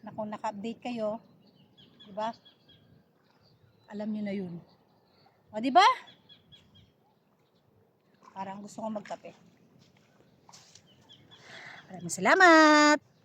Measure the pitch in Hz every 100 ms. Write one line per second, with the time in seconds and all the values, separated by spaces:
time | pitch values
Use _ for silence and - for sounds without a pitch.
0 | 214 - 214 208 220 208 220 233 254 240
1 | 214 220 _ _ _ _ _ _ _ _
2 | 214 196 220 226 _ _ _ _ _ _
3 | _ _ _ _ _ _ _ _ _ 208
4 | 214 214 208 202 180 170 _ _ _ _
5 | _ _ _ _ _ 214 254 277 427 508
6 | - _ _ _ _ _ _ _ _ _
7 | _ _ _ _ _ _ _ _ _ _
8 | _ _ _ 190 190 196 202 - 220 214
9 | - 170 170 - _ _ _ _ _ _
10 | _ _ _ _ _ - _ _ _ _
11 | _ _ _ _ - - - - _ 185
12 | 170 175 196 349 370 320 311 302 302 302
13 | _ _